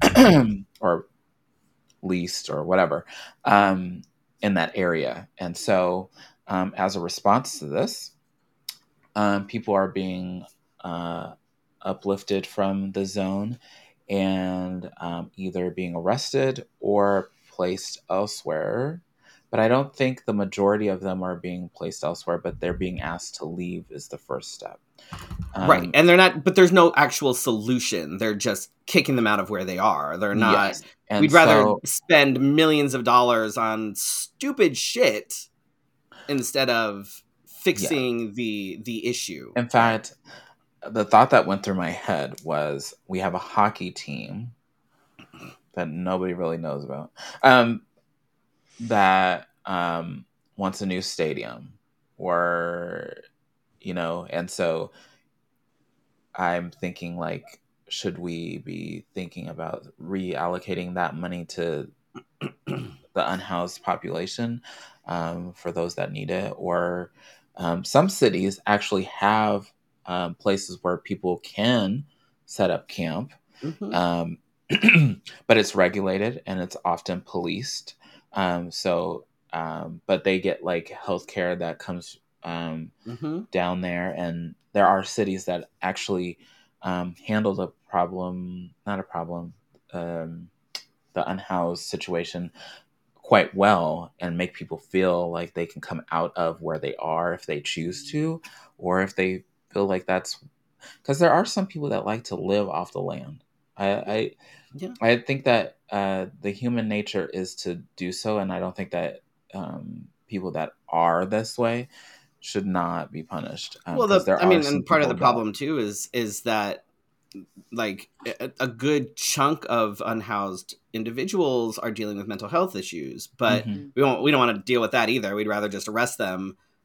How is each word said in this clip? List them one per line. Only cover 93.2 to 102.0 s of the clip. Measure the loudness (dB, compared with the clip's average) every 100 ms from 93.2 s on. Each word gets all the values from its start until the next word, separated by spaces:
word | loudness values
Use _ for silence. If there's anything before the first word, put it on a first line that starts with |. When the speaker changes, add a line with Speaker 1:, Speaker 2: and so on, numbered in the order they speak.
| 2 4 4 4
Speaker 1:
well | 4 6 2 -2 -8 -10
and | -6 -4
make | -4
people | -6 -12 -12
feel | -4 0 2 2 -2
like | -4 -6 -6
they | -8
can | -10
come | -12 -12 -4
out | -2 -2 -2
of | -4 -4
where | -6 -6
they | -6 -6
are | -4 -2 -2
if | -4 -6
they | -6
choose | -6 -6 -6 -8 -8
to, | -4 -4 -4 -12 -20 -20 -8
or | 0 0
if | 0 0
they | 0 -2 -8 _ _
feel | -2 0
like | 0 0
that's, | -2 -2 -10 -18 _ _ _ -20 -10
'cause | -4 4
there | 6
are | 6 4
some | -2 -4
people | -4 -4
that | -2